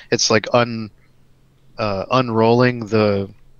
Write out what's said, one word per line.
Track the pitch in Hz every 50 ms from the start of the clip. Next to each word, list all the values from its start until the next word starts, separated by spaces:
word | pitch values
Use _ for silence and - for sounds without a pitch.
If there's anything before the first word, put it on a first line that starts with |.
| - -
It's | - 113 - -
like | 113 110 - - -
un-, | 120 120 120 117 113 110 104 - _ _ _ _ _ _ _ _ _ _ _ _ _ _ _ - -
uh, | 113 104 98 95 92 -
unrolling | 117 127 127 120 113 110 113 117 117 120 127 123 123 120 113
the, | 98 110 110 107 104 101 98 98 98 107 - - - - -